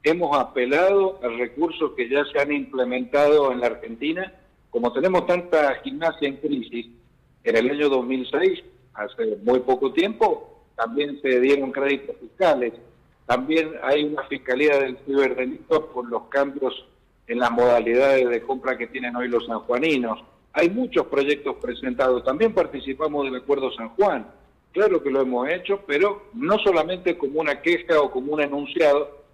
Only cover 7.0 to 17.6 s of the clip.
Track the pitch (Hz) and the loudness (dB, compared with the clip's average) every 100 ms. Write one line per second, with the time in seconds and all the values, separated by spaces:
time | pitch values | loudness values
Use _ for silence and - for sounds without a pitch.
7 | _ _ _ _ - 113 123 147 147 135 | _ _ _ _ 0 2 2 2 2 2
8 | 123 131 123 147 190 180 - _ _ - | 0 -4 -2 0 0 0 -10 _ _ -12
9 | 104 - 113 101 107 127 127 127 135 135 | -10 -6 -4 -2 0 0 2 0 0 0
10 | 190 220 214 165 - - _ - 117 127 | -2 0 0 0 -8 -20 _ -8 -4 -2
11 | 143 139 139 127 131 143 135 139 139 135 | -4 -4 0 2 4 2 0 -2 -2 -2
12 | - - 117 _ 185 135 120 113 - _ | -6 -14 -16 _ 2 2 0 -6 -20 _
13 | _ _ - 123 135 160 156 - 131 147 | _ _ -2 -2 2 0 0 -4 0 2
14 | 147 147 - 139 - 127 151 139 135 127 | 0 -4 -6 -10 -4 2 4 4 2 -4
15 | - 139 143 127 127 - - 160 - 123 | -2 2 2 0 -4 -6 0 0 0 -8
16 | 120 117 - 139 139 139 131 - - _ | -6 -6 -4 -2 -2 -2 -4 -4 -18 _
17 | _ _ - 117 120 120 | _ _ -8 -2 0 4